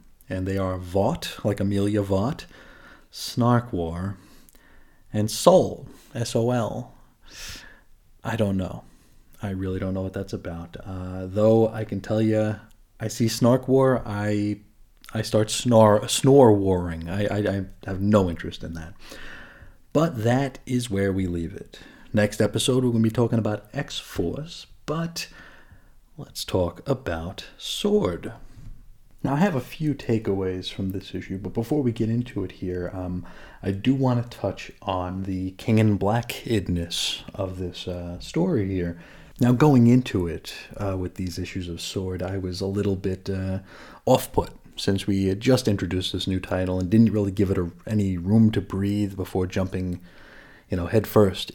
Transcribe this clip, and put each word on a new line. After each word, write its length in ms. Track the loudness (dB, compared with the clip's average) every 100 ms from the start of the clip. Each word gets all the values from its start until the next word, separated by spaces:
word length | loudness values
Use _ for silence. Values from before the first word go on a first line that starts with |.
| -20 -20 -8
And 180 | -4 -2
they 120 | -2
are 200 | -2 -4
Vought, 600 | -4 0 2 0 -6 -4
like 160 | -2 0
Amelia 420 | 0 2 2 0
Vaught, 440 | 2 2 0 -4 -10 -20 -20 -20 -20 -20 _
Snark 640 | -14 -8 0 4 4 2
War, 440 | -4 -4 -4 -6 -8 -16 -20 -20 -20 -20 -20 -20 _ -8
and 180 | -2 -2
Soul, 580 | 4 6 6 4 -2 -14 -20 -14
S 200 | -8 -4
O 160 | 0 0
L. 440 | 0 -2 -4 -10 -16 -20 _ -20 -18 -16 -16 -18 -20 _ -20 _ -14
I 120 | -6 -2
don't 200 | 0 0
know. 280 | -4 -8 -16 -20 _ -20 _ -10
I 80 | -8
really 280 | -4 -4 -4
don't 160 | -4
know 80 | -4
what 100 | -4
that's 200 | -6 -8
about. 440 | -8 -8 -10 -12 -14
Uh, 420 | -12 -10 -8 -8 -6
though 420 | 2 6 6 4
I 160 | 0
can 160 | -6 -6
tell 200 | -2 0
ya, 360 | 2 2 0 -2 -10 -20 _ -10
I 100 | -8
see 200 | -2 -2
Snark 400 | 2 4 4 4
War, 340 | 4 6 2
I, 560 | -2 -4 -2 0 0 -4 _ _ -20 _ -10
I 80 | -6
start 280 | 0 2 2
snore, 580 | 0 4 8 8 8 2
snore 440 | 2 6 10 10
warring. 560 | 8 4 0 0 -6 -6
I, 180 | -2 -2
I, 120 | 0
I 260 | 0 0 -4 -10 -10
have 140 | -2
no 280 | 4 6 4
interest 360 | 0 -8 -10
in 100 | -10
that. 200 | -10 -12 -16 -18 -16 -14 -16 -18 -20 -20 -20 -2
But 320 | 0 0 0
that 340 | 2 2 0 -6 -4
is 240 | -2 -2
where 220 | 0 0
we 140 | 0 -2
leave 280 | -2 -6
it. 240 | -8 -16 -18 -20 -20 -4
Next 280 | 2 2 2
episode, 420 | 0 0 0 2
we're 80 | 2
gonna 120 | 2
be 80 | 2
talking 280 | 2 0 2
about 280 | 0 -4 -8
X-Force, 920 | -8 -8 -10 -10 -4 -4 -4 -10 -14 -18 -16 -8
but 420 | -4 -4 -8 -12 -14 -20 -20 -20 -20 -20 -20 _ -20
let's 280 | -16 -12
talk 420 | -4 -2 -2 -4 -6
about 580 | -6 -4 -6 -8 -10 -16 -14
Sword. 760 | -10 -4 0 2 0 -4 -10 -14 -18 -18 -18 -18 -20 -20 -20 -6
Now, 120 | -2
I 40 | 2
have 180 | 2 0
a 40 |
few 320 | -6 -6 -4
takeaways 800 | -4 0 -2 0 -2 -2 -4 -8
from 200 | -6 -6
this 220 | -6 -8
issue, 220 | -10 -8 -8
but 160 | -6
before 300 | -6 -2 0
we 80 | 0
get 180 | 0 -2
into 360 | -2 -2 -6
it 80 | -8
here, 400 | -6 -6 -6 -6
um, 320 | -6 -6 -8 -10 -16 -20 -8
I 100 | -4
do 200 | -2 0
wanna 300 | 2 2 0
touch 480 | -2 -6 -6 -6 -12 -12
on 440 | -6 -4 -4 -6
the 260 | -4 -4 -6
King 260 | -6 2 4
in 180 | 4 4
Black-idness 1300 | 2 0 -2 -8 -2 -2 0 -2 -2 -4 -6 -6 -10
of 240 | -8 -6 -6
this, 300 | -8 -8 -8
uh, 320 | -8 -8 -10
story 480 | -6 -2 0 0 0
here. 300 | -2 -2 -6 -14 -20 -14 0
Now, 120 | 4
going 360 | 6 8 8 8
into 380 | 6 4 -2 -2
it, 280 | -4 -10 -16 -14 -8
uh, 200 | -4 -4
with 200 | -6 -6
these 220 | -6 -6
issues 300 | -8 -6 -8
of 120 | -8
Sword, 420 | -8 -6 -6 -4
I 160 | -4 -4
was 220 | -4 -4
a 60 | -4
little 300 | -2 0 0
bit, 320 | -2 -6 -6
uh, 300 | -4 -4 -4 -8 -20 -20 -6 2
off-put, 440 | 2 2 -2 -2 -6 -20 -6
since 300 | -2 0 0
we 180 | 0
had 160 | 2 0
just 260 | 2 2 4
introduced 460 | 0 0 -2 -2
this 140 | -4 -2
new 120 | -4
title 400 | -2 -2 0 -2
and 100 | 2
didn't 240 | 6 6
really 200 | 4 0
give 180 | 0 0
it 80 | 2
a, 140 | -2 -6 -4
any 300 | -2 0 -2
room 360 | 2 6 6
to 80 | 4
breathe 560 | -2 -2 0 0 -2 -4
before 300 | -4 -2 -2
jumping, 540 | -2 -2 -2 -4 -6 -10 -20 -20 -20 -20 -20 -6
you 60 | -4
know, 100 | 0
headfirst 640 | 0 2 4 4 2 -8